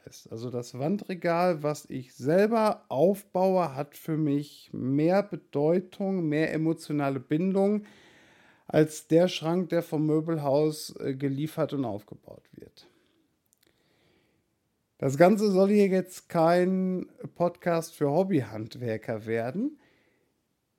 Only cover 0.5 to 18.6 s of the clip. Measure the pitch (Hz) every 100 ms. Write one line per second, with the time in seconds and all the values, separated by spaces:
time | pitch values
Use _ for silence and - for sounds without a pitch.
0.5 | 120 120 123 147 202 196 180 170 170 180
1.5 | 160 151 147 - 131 127 - 127 180 214
2.5 | 226 214 - - 127 170 202 - 180 190
3.5 | 185 160 135 147 - - 156 151 143 147
4.5 | - - 107 123 143 160 196 202 165 -
5.5 | 143 151 180 190 - 190 190 156 147 156
6.5 | 160 160 160 - 147 139 135 - 151 185
7.5 | 190 202 208 208 - - - _ _ _
8.5 | _ - 156 151 - - 160 180 - 156
9.5 | 175 165 170 170 156 156 156 160 160 143
10.5 | 143 156 151 - - 135 135 139 135 151
11.5 | - 147 143 120 101 - - - - _
12.5 | - - - - _ _ _ _ _ _
13.5 | _ _ _ _ _ _ _ _ _ _
14.5 | _ _ _ _ _ 139 139 175 208 214
15.5 | 185 196 208 196 185 185 - - 170 165
16.5 | 175 180 190 185 185 - - - - 175
17.5 | 175 175 165 160 - 143 156 190 160 110
18.5 | 110